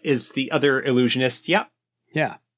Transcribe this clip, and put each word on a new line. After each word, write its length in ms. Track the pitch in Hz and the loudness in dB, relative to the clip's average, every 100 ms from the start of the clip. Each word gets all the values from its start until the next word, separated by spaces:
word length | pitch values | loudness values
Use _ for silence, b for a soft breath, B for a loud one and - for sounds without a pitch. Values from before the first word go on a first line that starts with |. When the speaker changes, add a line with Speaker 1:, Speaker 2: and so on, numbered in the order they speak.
Speaker 1:
is 300 | 156 127 - | -2 0 0
the 180 | 135 131 | -4 -2
other 320 | 151 143 131 | 0 2 0
illusionist. 680 | 139 123 123 127 131 - - | 0 2 2 2 0 -2 -2
Yep. 220 | 190 - _ _ _ _ | -2 -2 _ _ _ _
Speaker 2:
Yeah. 240 | 156 135 - _ | -4 -4 -6 _